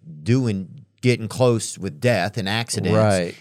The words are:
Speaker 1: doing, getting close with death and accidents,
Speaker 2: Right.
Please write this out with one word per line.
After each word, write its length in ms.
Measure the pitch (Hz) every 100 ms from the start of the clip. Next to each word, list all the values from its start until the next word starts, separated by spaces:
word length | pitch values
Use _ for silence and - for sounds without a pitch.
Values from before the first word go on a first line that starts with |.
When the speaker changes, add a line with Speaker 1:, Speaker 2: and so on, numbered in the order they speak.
| - 76
Speaker 1:
doing, 460 | - 127 123 95 92 - - _
getting 260 | 123 117 110
close 500 | 143 127 113 - -
with 220 | 92 147
death 360 | 123 110 90 110
and 140 | 95
accidents, 460 | 110 117 - 85 87
Speaker 2:
Right. 380 | 107 95 87 -